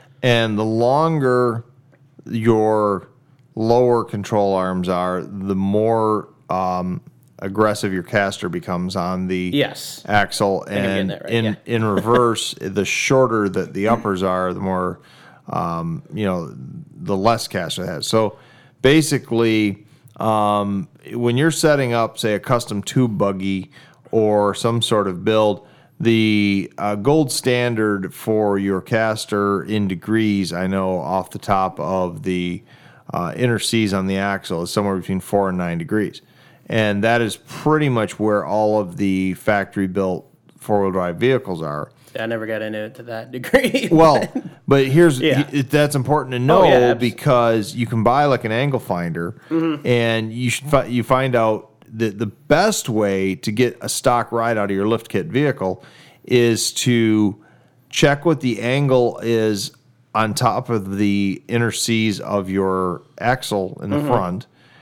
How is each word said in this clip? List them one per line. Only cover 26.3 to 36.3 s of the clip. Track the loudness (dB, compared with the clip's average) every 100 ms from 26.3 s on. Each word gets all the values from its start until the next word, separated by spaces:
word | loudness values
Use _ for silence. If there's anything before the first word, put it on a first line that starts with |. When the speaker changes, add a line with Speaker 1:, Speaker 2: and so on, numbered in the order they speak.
| 2 2 0 -4 -6
Speaker 1:
uh, | -6 -2
gold | 2 2 2
standard | -2 0 0 0 0 0 -2 -6
for | -8 -2 0 0 0
your | -2 -4
caster | -2 -2 0 -4 -4 -2 0 -2
in | -2 -2 -2
degrees, | -4 -2 0 2 0 -2
I | -4 -4
know | -2 -2 -4
off | -4 -4 -4
the | -10
top | -2 0 0 -4
of | -4 -2 -4 -6
the, | -4 -4 -4 -8 -12 -20 -20 -20 -10
uh, | -6 -6 -2
inner | -2 0
C's | 0 0 0
on | 0 -2
the | -2
axle, | -2 -4 -6 -6
is | -4
somewhere | -2 -2 -2
between | -4 -6
four | -2 0 0
and | -2
nine | -4 -6
degrees. | -4 -2 -4 -8 -20